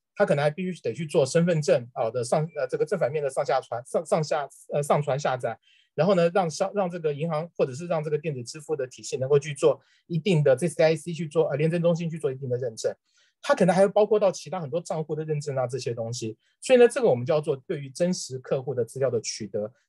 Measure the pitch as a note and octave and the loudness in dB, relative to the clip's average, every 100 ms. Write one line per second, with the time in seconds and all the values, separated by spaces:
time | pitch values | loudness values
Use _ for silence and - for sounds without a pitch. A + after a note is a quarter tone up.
0 | _ - F#3+ C#3+ D3 D3+ F#3 E3+ B2 A2 | _ -2 2 2 0 -2 -8 -6 -6 -6
1 | D#3 E3+ C3 E3 F3 D#3 C#3+ C#3+ A#2+ - | -2 2 2 2 2 2 2 2 0 -4
2 | A2+ A#2+ A#2 E3 D#3+ D3 C3 D#3 - F#3+ | -4 -2 0 0 0 -4 -4 -2 -2 0
3 | B2+ D3+ C#3 D#3+ C#3+ C3+ - A#2+ - G3 | -2 -2 -4 -2 0 -2 -2 -10 -4 -4
4 | D#3+ F3+ D3+ D#3 C#3 - - D3 D3 E3 | 0 -2 0 -4 -6 -12 -6 -4 0 0
5 | D3 C#3 D3 B2+ B2 A2 _ _ _ - | 0 -2 -2 -2 -6 -8 _ _ _ -2
6 | F3+ F3+ E3+ G3 E3+ - G3 G3+ F3+ F3 | 2 4 4 2 0 -2 -4 -2 -2 -2
7 | D#3 C#3 E3 D#3 E3+ - C#3 B2+ F3 D#3+ | -4 -4 -4 -4 -4 -4 -4 -4 -4 -4
8 | D#3 D3 D#3+ B2+ A#2+ D#3 D#3 D3 B2+ - | -2 -4 -4 -8 -10 -10 -6 -4 -4 -8
9 | - C3+ C3+ C#3+ D3+ C#3+ D#3+ C3 _ _ | -8 -4 2 2 2 2 2 2 _ _
10 | - E3+ G#3 D#3 C#3+ B2+ E3+ - D#3+ D#3+ | -6 -4 2 4 4 4 2 2 2 2
11 | E3+ E3+ D#3+ E3 D3+ C#3+ D#3+ F3 E3+ E3+ | -4 -8 -2 0 0 2 0 2 2 2
12 | E3 E3 C#3+ C3 C3 B2 B2+ A2 A2+ - | -2 -4 -4 -4 -4 -4 -4 -4 -6 -6
13 | _ _ _ _ - C#4+ F3+ F3+ G3+ G#3 | _ _ _ _ 0 2 4 6 4 4
14 | G#3 G#3+ G3 - D3 F#3 C#3+ E3 - E3 | 4 4 2 0 -8 -8 -4 -6 -4 -6
15 | D#3 D3+ D#3 D3 D3 C3 B2 B2+ B2 A#2 | -4 -4 -4 -4 -4 -4 -2 -4 -4 -4
16 | A2+ A#2+ A2+ - _ _ - B3 A#3+ C#4+ | -6 -6 -8 -10 _ _ 4 6 6 6
17 | G#3+ B2 B2 D3+ D3+ C3+ - D#3 C#3 B2+ | 2 2 2 0 0 -4 -4 -8 -8 -2
18 | F3 F3+ - C3 - D3 B2+ B2 A2+ C3 | -2 -2 -6 -10 -4 -4 -4 -4 -4 -2
19 | C3 A#2 - - G#2 G#2+ G#2+ _ | -2 -2 -4 -10 -8 -6 -6 _